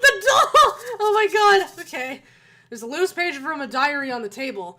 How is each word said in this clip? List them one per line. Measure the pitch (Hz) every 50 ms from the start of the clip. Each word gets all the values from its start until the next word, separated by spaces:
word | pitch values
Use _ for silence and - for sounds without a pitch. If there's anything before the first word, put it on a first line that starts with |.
the | 480 554 523 392 -
doll! | 508 539 539 605 571 - 587 605 508 302 - - 494 494 403
Oh | 415 427 415
my | 427 440 403 349
god. | 427 427 415 403 392 381 - - -
Okay. | 349 - - - 254 262 269 269 _ _ _ _ _ _ _ _ _ _
There's | - 233 208
a |
loose | 233 262 311 359 370 -
page | - 349 349 339
from | 277 269 302 320 302
a | 285
diary | 254 202 262 262 294 294 285 277 269 254
on | 240 233
the | 208
table. | 202 - 269 269 247 202 185 175 175